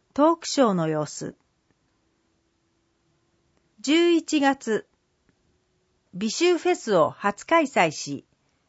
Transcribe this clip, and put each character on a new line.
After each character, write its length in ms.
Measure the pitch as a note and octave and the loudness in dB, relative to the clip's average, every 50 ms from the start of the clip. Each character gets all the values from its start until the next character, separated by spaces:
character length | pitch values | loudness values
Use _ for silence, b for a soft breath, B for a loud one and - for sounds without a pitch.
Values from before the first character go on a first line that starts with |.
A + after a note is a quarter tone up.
| b _ _ | b _ _
ト 200 | C4+ D4 D#4+ E4+ | 2 2 2 2
ー 40 | |
ク 100 | E4 - | 0 -4
シ 140 | - - C#4+ | -6 0 0
ョ 80 | B3+ A3 | 2 2
ー 40 | F#3+ | 2
の 140 | F3 D#3+ | 0 0
様 180 | D#3+ D#3 D3+ D3+ | -2 -2 -2 -4
子。 300 | - - - D3+ D3 - _ _ _ _ _ _ _ _ _ _ _ _ _ _ _ _ _ _ _ _ _ _ _ _ _ _ _ _ _ _ _ _ _ _ _ _ _ _ _ _ _ _ _ _ _ _ _ _ _ | -6 -8 -12 -14 -14 -14 _ _ _ _ _ _ _ _ _ _ _ _ _ _ _ _ _ _ _ _ _ _ _ _ _ _ _ _ _ _ _ _ _ _ _ _ _ _ _ _ _ _ _ _ _ _ _ _ _
十 320 | G#3+ C4 D4+ E4+ E4+ F4 | -2 0 2 2 4 4
一 280 | E4+ D#4+ D#4 - D#4 D4+ | 2 2 0 -2 -2 0
月、 480 | C#4 C#4 C4+ C4+ - A3+ G#3+ G3+ - _ _ _ _ _ _ _ _ _ _ _ _ _ _ _ _ _ _ _ _ _ _ _ _ _ - | 2 0 0 -2 -4 -4 -4 -4 -6 _ _ _ _ _ _ _ _ _ _ _ _ _ _ _ _ _ _ _ _ _ _ _ _ _ -10
美 160 | F3 G#3+ A3 | -6 -6 -6
醜 280 | - - E4 F4+ F4+ | -2 0 2 2 2
フ 120 | D4+ - F4 | 2 0 -2
ェ 60 | F4 | -2
ス 200 | - - A3+ G3 | -2 -2 0 2
を 140 | E3 D3 A#2+ | 2 2 2
初 360 | - - - G3+ - - - | 0 -4 -4 -4 -4 -4 -4
開 180 | - E4 E4+ D4+ | 0 2 2 2
催 280 | C4 - A3 F3+ D#3+ | 2 0 0 0 0
し、 340 | D3 - - C#3+ C#3+ - - _ _ _ _ _ _ _ _ | 0 -6 -10 -10 -10 -12 -14 _ _ _ _ _ _ _ _